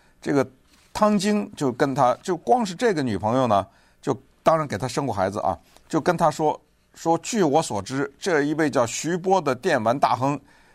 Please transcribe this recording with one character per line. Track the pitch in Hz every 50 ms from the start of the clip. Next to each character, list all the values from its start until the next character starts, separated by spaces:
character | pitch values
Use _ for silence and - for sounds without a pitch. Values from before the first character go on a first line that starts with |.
| _ _ _ _
这 | - - 151
个 | 139 127 131 - _ _ _ _ _ _ _ -
汤 | - 214 214 208
晶 | 202 175 208 208 208 202 - -
就 | - 151 131
跟 | 117 120 151 139 131
他， | 135 131 123 117 - -
就 | - 180
光 | 160 - 233 240 254 226
是 | 185 175
这 | 165 254 233 190
个 | 151 135
女 | 123 104
朋 | 90 98 107 120
友 | 131 131
呢， | 117 104 98 92 - _ _ _ _ _ _ -
就 | 147 131 - - _ _ _ -
当 | - 160 160
然 | 156
给 | 135 -
他 | 98 135 123
生 | - 160 143
过 | 127 104
孩 | 101 92 101
子 | 101 104
啊， | - 90 92 - _ _ _ - _ -
就 | - 156
跟 | 135 180 175
他 | - 170 156
说， | 147 - 156 151 - - _ _ _ _ _ _ _
说 | - - 165 165 165
据 | - - - 220 180
我 | 147 131 160
所 | 160 - 120 101 95
知， | 101 127 135 143 - - _
这 | - 202 170 147 143
一 | 147 156
位 | 151 160 143
叫 | 120 139 120
徐 | 113 - - - 156 175
波 | 180 170 185 190 185
的 | 160 143 127
电 | 120 - 190 151 127 107
玩 | 113 123 139
大 | - 123 120
亨 | 113 127 139 147 - - _ _ _ _ _ _